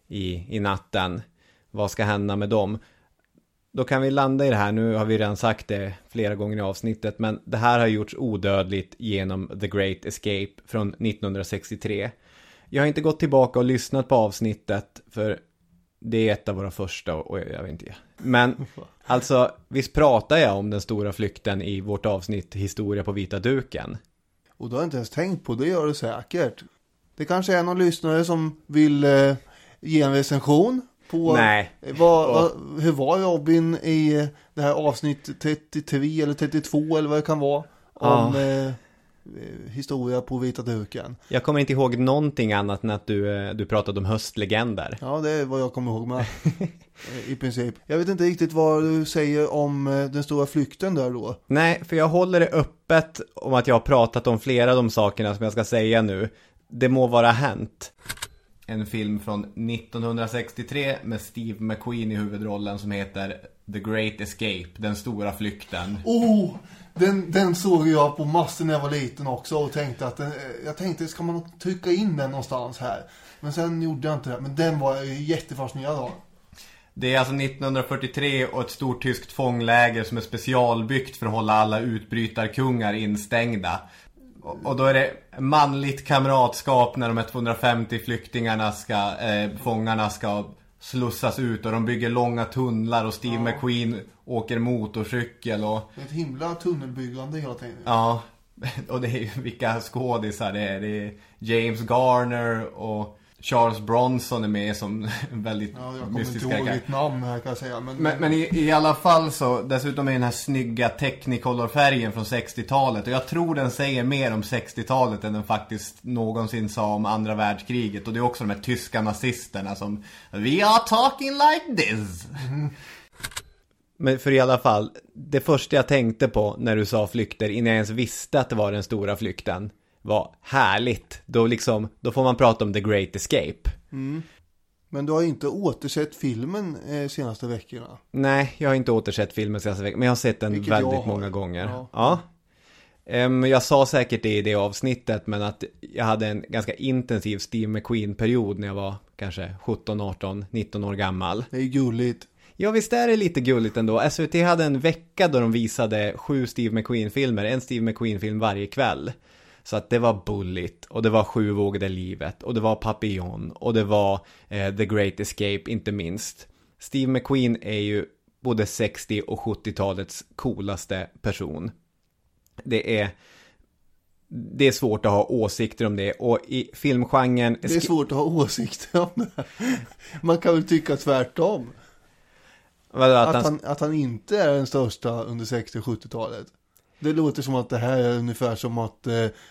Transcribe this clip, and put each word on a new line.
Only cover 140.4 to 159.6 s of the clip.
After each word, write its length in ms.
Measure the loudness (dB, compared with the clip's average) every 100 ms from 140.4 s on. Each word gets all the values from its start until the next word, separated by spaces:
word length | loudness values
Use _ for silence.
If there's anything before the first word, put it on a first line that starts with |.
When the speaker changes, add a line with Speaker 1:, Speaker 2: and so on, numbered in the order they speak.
| 0
Speaker 2:
Vilket 180 | -2 2
Speaker 1:
väldigt 220 | 2 2
Speaker 2:
jag 60 | 0
har. 60 | 0
Speaker 1:
många 220 | -2 -2
gånger. 360 | -4 -6 -6 -6
Speaker 2:
Ja. 240 | -8 -10
Speaker 1:
Ja. 260 | 0 2 2 -2 _ _ _ _ _ _ _ -4
Ehm, 380 | 0 2 4
jag 200 | 6 4
sa 220 | 6 4 6
säkert 380 | 4 2 0
det 140 | 0 0
i 40 |
det 140 | 2 0
avsnittet, 720 | 0 -2 -4 -4 -2 -4 -2
men 140 | -4
att 220 | -4 -6 -12 _
jag 240 | -14 -4 0
hade 220 | 0 0
en 180 | -4 -6
ganska 240 | -6 -4
intensiv 640 | -4 -2 -2 0 -2 -2 -6
Steve 300 | -4 -4 -2
McQueen-period 920 | -4 -2 -2 -2 -2 2 2 0 -4
när 80 | -6
jag 80 | -6
var 200 | -6 -8 _ -12
kanske 400 | -10 -8 -10 -10
sjutton, 380 | -6 -6 -4 -4
arton, 440 | -4 -6 -8 -8 -6
nitton 320 | -6 -6 -6
år 100 | -6
gammal. 520 | -2 -2 -2 -2 -4 -4
Speaker 2:
Det 80 | -4
är 60 |
gulligt. 640 | -2 2 2 2 -2 -2 -12 _ _ -4
Speaker 1:
Ja, 140 | 0
visst 220 | 2 2
är 140 | 0 4
det 80 | 4
lite 260 | 2 0
gulligt 360 | 2 4 2 0
ändå. 220 | 2 2
S 200 | 2 0
V 80 | 0
T 160 | 2
hade 200 | 4 4
en 160 | 4 2
vecka 480 | 2 0 -6 2 4
då 120 | 4
de 120 | 4
visade 600 | 2 0 0 0 0 -2 -4
sju 300 | -2 -2 -2
Steve 280 | -2 0 0
McQueen-filmer, 720 | -2 -2 -2 0 0 0 0
en 160 | -2
Steve 200 | -4 -2
McQueen-film 580 | -2 0 -2 -2 -4 0
varje 280 | 0 0 -6
kväll. 440 | 0 0 0 -6 -12 _ _ _ _